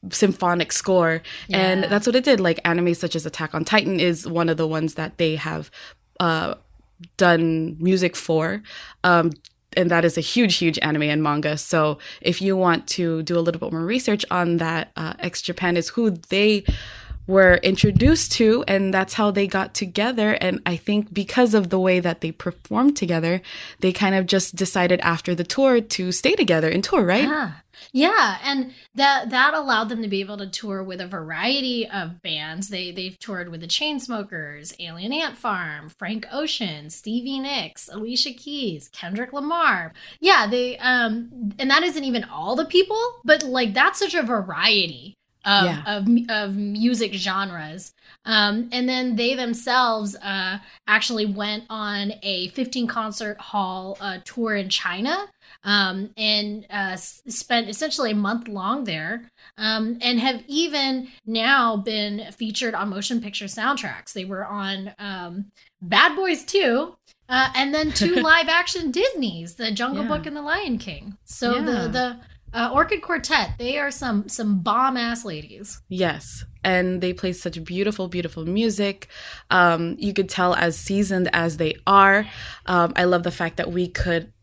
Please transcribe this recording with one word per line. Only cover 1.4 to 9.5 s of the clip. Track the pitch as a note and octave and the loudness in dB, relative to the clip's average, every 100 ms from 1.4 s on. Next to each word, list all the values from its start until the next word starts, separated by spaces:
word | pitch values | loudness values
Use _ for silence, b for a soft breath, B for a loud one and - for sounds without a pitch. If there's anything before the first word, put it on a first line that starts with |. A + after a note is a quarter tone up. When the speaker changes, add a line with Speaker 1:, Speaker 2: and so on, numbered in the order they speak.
| B | B
Speaker 1:
And | F#3+ F#3+ F#3 | 0 2 2
Speaker 2:
Yeah. | F#3+ | 2
Speaker 1:
that's | G#3 G#3+ | 2 4
what | |
it | A#3+ | 2
did. | B3+ B3 | 6 4
Like, | F3+ E3 | 4 2
anime | F3 E3+ F3 | 0 2 2
such | E3+ F3 E3 | 2 -2 -4
as | D#3 | -6
Attack | - D#3+ | -6 -6
on | D#3+ | -4
Titan | D#3+ A3 - F#3+ | 2 2 2 2
is | F3 E3 - | 2 0 -2
one | E3+ E3+ | 0 0
of | D#3+ | 2
the | D#3+ | 0
ones | D#3+ D#3+ | 0 -2
that | D#3+ D#3 - | -4 -8 -2
they | E3 | 0
have, | D#3 D#3+ D#3 D#3 B B B _ _ | 0 -6 -8 -10 B B B _ _
uh, | F3 D#3+ F2+ - _ - _ _ E3+ - | 0 0 -2 -6 _ -20 _ _ -20 4
done | F#3 E3+ E3 D#3+ D#3+ D#3 | 6 6 4 0 -2 -2
music | E3+ F#3+ F3+ - | 2 4 2 -2
for. | - D#3+ D#3+ G3+ G#3+ B B B | 0 0 2 -4 -8 B B B
Um, | F#3 F3 E3 D3 - | 4 4 4 -2 -16